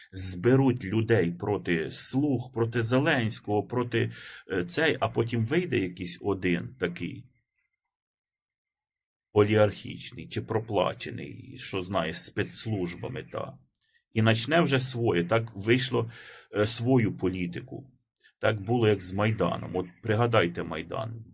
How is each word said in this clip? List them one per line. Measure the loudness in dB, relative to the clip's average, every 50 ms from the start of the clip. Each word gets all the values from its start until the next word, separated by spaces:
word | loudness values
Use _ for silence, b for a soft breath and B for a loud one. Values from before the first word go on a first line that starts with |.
| B B B
Зберуть | -6 -6 -6 -4 0 4 6 6 6 6 4 2 0 -2
людей | -2 0 0 2 4 4 4 4 2
проти | 0 -2 -2 -2 -2 -2 0 0 0 0 0 -4
«Слуг», | -6 -8 -6 -4 -2 0 0 2 0 0 -2 -4 -2
проти | -2 -2 0 0 -2 0
Зеленського, | 2 2 2 4 4 2 2 0 -2 -2 -4 -4 0 0 0 0
проти, | 0 -2 -2 -2 0 0 0 0 -2 -4 B B B B B B -4 -2
е, | -2 -2
цей, | -2 0 0 2 2 2 2
а | -2 -2
потім | 0 0 0 0 0 -2 0
вийде | 2 0 0 0 0 0 0
якийсь | -2 -2 -6 -8 -8 -8 -8 -6
один | -2 -2 -2 0 0 0 0 0 -2 -6 -8 -4
такий | -4 -4 -4 -4 -8 -8 -8 -10 -16 -20 _ _ _ _ _ _ _ _ _ _ _ _ _ _ _ _ _ _ _ _ _ _ _ _ _ _ _ _ _ _ _ _ _ _ _ _ _ _ _ _ 4
олігархічний | 4 4 6 6 6 4 4 2 -4 -12 -12 -12 -12 -12 -14 -12 -14 -12 -8
чи | -8 -8 -6
проплачений, | -2 -4 -4 -2 0 0 2 2 0 0 -6 -10 -12 -10 -10 -12 -12 -14 -16 -18 -18 -16 -14
що | -12 -8 -6 -6 -6
знає, | -2 -2 -2 -2 -2 -2
з | -2 -2
спецслужбами, | -2 0 -2 -4 -4 -4 -6 -4 -4 -2 -2 -2 -4 -6 -8 -10 -8 -8 -10 -10 -10 -8
та, | -8 -8 -8 -12 -18 _ _ _ _ _ _ _ _ _ _ 0
і | 2 4
начне | 4 4 4 2 2 4 4
вже | 4 4 4 2
своє. | 2 0 -2 0 0 2 2 2 2
Так | 2 2 0 0 -2 -10
вийшло, | -6 2 2 4 4 4 0 0 -2 -2 -2 B B B B B B B B 0
е, | 0 2
свою | 2 2 0 2 4 4 4 4 4 0
політику. | 0 -2 -2 -2 -2 -4 -4 -6 -8 -12 -12 -14 -16 -16 -18 _ _ _ _ _ b b b b -2
Так | -2 0 0 0
було, | -2 0 2 4 6 4
як | 4 4 0
з | -6 -2
Майданом. | 0 2 2 2 2 0 0 0 -2 -6 -4 -4
От | -4 -4 -4 -8 _ -4
пригадайте | -2 0 2 2 4 4 4 4 4 0 -4 -8
Майдан. | -6 -6 -8 -8 -6 -6 -6 -6 -6 -8 -12 -14 -16